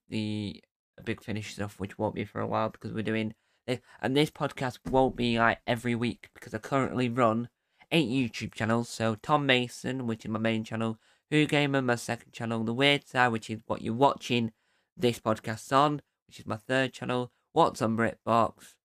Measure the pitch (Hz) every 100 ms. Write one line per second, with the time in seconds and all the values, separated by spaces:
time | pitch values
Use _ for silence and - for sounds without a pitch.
0 | _ 110 107 107 101 - _ _ _ -
1 | - 110 - 107 104 - 101 - 98 -
2 | 107 - 107 107 110 110 110 - 110 113
3 | 104 110 110 - _ _ - 123 - -
4 | 120 139 151 - 143 - 123 - - 131
5 | 131 - 120 117 117 - - 117 120 117
6 | 120 - - - - 107 - 139 127 120
7 | 123 120 117 110 120 _ _ _ _ 165
8 | 117 135 117 - 107 - 110 117 120 -
9 | 113 107 - 151 139 127 123 - 123 131
10 | 120 110 110 110 113 110 110 113 113 110
11 | _ _ _ 151 147 147 143 139 127 117
12 | - 117 - - 117 113 113 117 143 143
13 | - 127 123 113 - 110 - - 110 117
14 | 139 - - 120 113 - _ _ _ -
15 | 123 117 117 110 - 110 - 135 147 147
16 | - _ _ - - 107 - 131 131 -
17 | 123 123 120 _ _ 156 160 - 113 110
18 | 113 - - 117 110 - - _